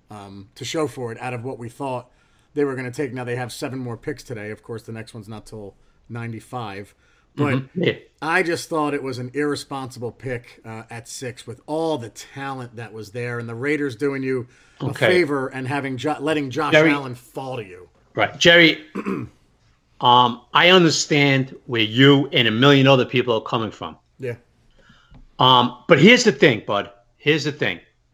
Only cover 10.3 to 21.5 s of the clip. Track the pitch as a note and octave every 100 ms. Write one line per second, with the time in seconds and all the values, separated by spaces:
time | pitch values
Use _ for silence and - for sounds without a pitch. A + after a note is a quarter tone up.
10.3 | A#2+ A#2+ _ A2+ A2 A2+ A2+ A2 - B2+
11.3 | A#2 - A2+ - D#3 E3 D3+ A2+ - -
12.3 | C#3 C#3 C3 B2 A#2 A2 A2 G2+ A#2 A#2+
13.3 | A#2+ A#2 A#2 C#3 D3+ C#3+ A#2 C#3+ C3+ C3
14.3 | C3 B2 _ _ - C3+ B2 A#2+ F3+ D#3+
15.3 | C#3+ C3 C3 B2+ C#3+ C3+ B2+ C#3 D3 C#3+
16.3 | D3+ C#3 B2+ D3 D#3 D#3+ C#3+ C3+ A#2+ _
17.3 | - C3+ B2+ G2 F2+ F2+ _ _ - G#2
18.3 | - E3+ E3+ D#3+ D3+ - G3 G3 F3 B2
19.3 | _ _ _ _ _ _ - B2+ B2 B2
20.3 | A#2 _ D3 E3+ F#3 E3 C#3+ - D3+ C#3+
21.3 | C3+ C3